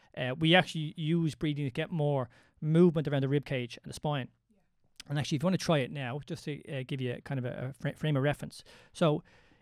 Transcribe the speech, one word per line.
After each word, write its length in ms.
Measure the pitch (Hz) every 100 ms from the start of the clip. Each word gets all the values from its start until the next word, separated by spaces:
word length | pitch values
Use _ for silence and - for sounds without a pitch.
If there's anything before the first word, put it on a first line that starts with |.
| _ -
uh, 180 | 127 135
we 160 | 160
actually 400 | 180 - 165 147 -
use 380 | 151 170 165
breathing 320 | - 160 143 143
to 40 |
get 200 | - 160
more 400 | 170 147 143 120 - _ -
movement 440 | 151 160 180 160 147
around 180 | 139
the 40 | 135
rib 160 | 143
cage 340 | - 135 120 -
and 80 | -
the 40 |
spine. 340 | 131 156 147 123 _ _ _ _ _ _ - -
And 80 | 147
actually, 180 | 131 147
if 60 |
you 40 | 165
wanna 100 | 190
try 220 | - 156
it 100 | 123
now, 280 | 147 131 131 131
just 180 | 165
to, 360 | - 143 - 139
uh, 20 | 127
give 160 | 139
you 100 | 123
a 80 | 120
kind 180 | - 135
of 60 |
a, 240 | 123 - 127
a 40 |
fra-, 200 | - 143
frame 220 | - 156 139
of 60 |
reference. 420 | 139 - 151 - - - -
So 280 | - 170 147 - - - _